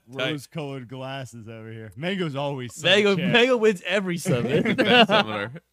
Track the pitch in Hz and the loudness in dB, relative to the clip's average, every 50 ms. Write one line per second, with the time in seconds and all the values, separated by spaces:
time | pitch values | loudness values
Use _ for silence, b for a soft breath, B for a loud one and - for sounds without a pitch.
0 | _ 113 127 131 127 131 151 143 123 - - 160 147 139 135 135 123 107 131 131 | _ -12 -8 -6 -4 -4 -4 -6 -10 -10 -10 -10 -8 -8 -10 -10 -12 -12 -12 -12
1 | 131 131 135 139 131 - 120 120 104 113 113 113 110 113 113 113 110 110 92 113 | -10 -10 -10 -10 -12 -12 -14 -16 -16 -16 -16 -16 -14 -14 -14 -14 -14 -16 -12 -8
2 | 156 180 202 185 175 156 131 139 143 143 143 131 123 117 - - 151 175 190 208 | -6 -4 -4 -2 -4 -4 -4 -4 -4 -4 -4 -6 -8 -10 -10 -4 0 2 4 4
3 | 208 202 202 165 - 185 233 226 240 262 254 233 220 220 208 175 - 180 180 214 | 4 4 2 2 2 4 4 6 6 6 4 4 4 2 2 2 -2 -2 -2 -2
4 | 190 180 170 175 - 190 139 120 - 120 143 175 - 180 - 262 - - 233 247 | 0 -2 -4 -4 0 0 0 0 0 0 0 0 2 2 2 2 2 4 6 6
5 | 226 - 208 208 196 110 107 104 101 113 139 165 _ _ | 6 6 4 2 2 0 -2 -6 -6 -8 -10 -16 _ _